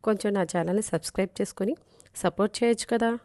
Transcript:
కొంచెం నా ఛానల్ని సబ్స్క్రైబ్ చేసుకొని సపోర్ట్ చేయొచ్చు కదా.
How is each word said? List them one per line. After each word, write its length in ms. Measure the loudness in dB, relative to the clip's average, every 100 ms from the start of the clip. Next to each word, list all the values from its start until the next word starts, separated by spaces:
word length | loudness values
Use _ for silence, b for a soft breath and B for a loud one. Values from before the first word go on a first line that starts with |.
| 0
కొంచెం 280 | 0 0
నా 80 | 0 0
ఛానల్ని 300 | 0 0 0
సబ్స్క్రైబ్ 500 | 0 -4 -2 -2 -4 -2
చేసుకొని 340 | -6 -2 -4 -4 _ b b -2
సపోర్ట్ 320 | -2 0 -2 2
చేయొచ్చు 280 | 2 2 0
కదా. 180 | 0 2 -2